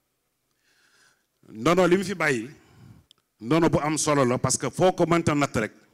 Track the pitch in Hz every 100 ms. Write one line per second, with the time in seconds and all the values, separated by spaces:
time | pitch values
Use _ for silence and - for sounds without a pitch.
0 | _ _ _ _ _ _ _ _ _ _
1 | _ _ _ _ - 110 139 175 180 185
2 | 190 185 156 123 120 - _ - - -
3 | _ _ _ - 110 160 165 151 147 151
4 | 156 143 123 123 131 127 135 - 185 180
5 | 165 170 165 147 143 127 107 - _